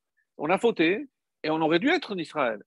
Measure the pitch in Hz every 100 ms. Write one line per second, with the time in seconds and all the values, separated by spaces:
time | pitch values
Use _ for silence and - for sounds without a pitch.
0 | _ _ _ - 147 185 233 - 165 202
1 | 294 _ _ _ 151 160 160 170 247 339
2 | - 196 151 156 127 104